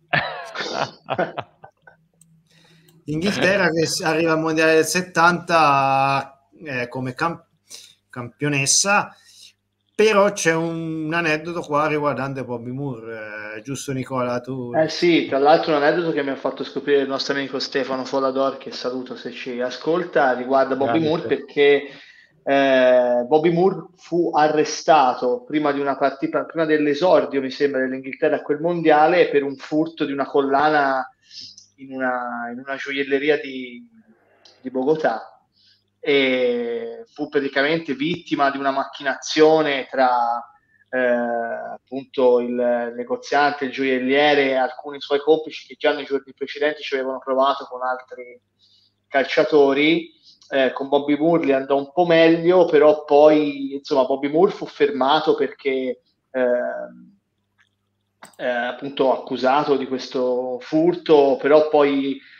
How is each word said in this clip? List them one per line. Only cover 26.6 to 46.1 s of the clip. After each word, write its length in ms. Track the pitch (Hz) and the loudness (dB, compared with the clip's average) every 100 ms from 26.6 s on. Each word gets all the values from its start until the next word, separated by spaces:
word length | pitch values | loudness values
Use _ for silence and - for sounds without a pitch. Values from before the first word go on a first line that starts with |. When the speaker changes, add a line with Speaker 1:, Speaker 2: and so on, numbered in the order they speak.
| 156 | 0
Speaker 3:
dell'esordio, 760 | 151 147 143 180 160 131 135 | 2 2 2 4 4 2 -2
mi 100 | 131 | -4
sembra, 300 | - 143 135 | -2 -2 0
dell'Inghilterra 560 | 131 131 135 123 156 156 | -4 -6 -10 -2 0 0
a 40 | |
quel 180 | - 143 | -2 -2
mondiale 680 | 165 175 156 151 156 175 160 | -2 0 2 4 4 4 2
per 140 | 143 | 2
un 120 | 139 131 | -2 -8
furto 480 | - 151 165 - 147 | -4 -2 -2 -4 -6
di 80 | |
una 120 | 139 135 | -4 -2
collana 800 | 147 135 139 151 151 135 135 127 _ _ - - - - _ | 0 2 2 2 2 0 -2 -6 _ _ -20 -20 -20 -20 _
in 160 | 135 | -14
una, 560 | 131 127 123 123 120 120 | -6 -4 -4 -6 -8 -10
in 80 | 120 | -12
una 160 | 135 135 | -10 -10
gioielleria 600 | 139 139 139 139 143 147 | -8 -6 -2 -2 0 -2
di, 460 | 139 131 127 120 120 _ _ _ _ _ _ _ | -2 -12 -14 -16 -20 _ _ _ _ _ _ _
di 80 | 131 | -10
Bogotà. 600 | 127 131 156 143 110 - _ _ _ _ _ _ _ | -4 0 0 0 -4 -10 _ _ _ _ _ _ _
E 1040 | - 139 131 127 123 120 117 117 117 117 - | 0 2 2 2 0 0 -4 -6 -8 -14 -16
fu 140 | - 147 | -12 -4
praticamente 640 | 147 139 139 139 165 160 | -2 -2 0 0 0 -4
vittima 560 | 127 151 170 - 147 139 | -4 -4 -4 -4 0 0
di 60 | 139 | 0
una 140 | 139 | -4
macchinazione 1120 | 135 131 - 143 127 - 160 156 156 147 139 127 | -4 -6 -8 -8 -6 -4 4 6 6 2 -2 -4
tra, 200 | 135 127 123 120 120 - _ _ _ - | 0 2 2 0 -4 -8 _ _ _ -8
eh, 80 | 127 | -2
appunto 1400 | 123 120 120 117 117 113 113 113 - 135 131 - 127 123 | 0 0 0 -2 -4 -8 -10 -14 -12 -12 -8 2 4 4
il 540 | 120 120 120 120 120 120 | 2 -2 0 0 -4 -8
negoziante, 680 | 123 123 - 143 147 139 131 | -8 -8 -2 0 0 0 -6
il 60 | |
gioielliere 760 | 123 135 131 127 143 147 147 135 | -4 -2 0 0 2 4 4 2
e 60 | 131 | 0
alcuni 440 | 131 - 147 143 | -2 -4 -14 -12
suoi 180 | - 143 | -4 -2
complici 480 | 147 160 156 - - | 2 2 0 -14 -18
che 80 | 131 | -4
già 160 | 151 | -2
nei 120 | 147 | -2
giorni 280 | 131 | -4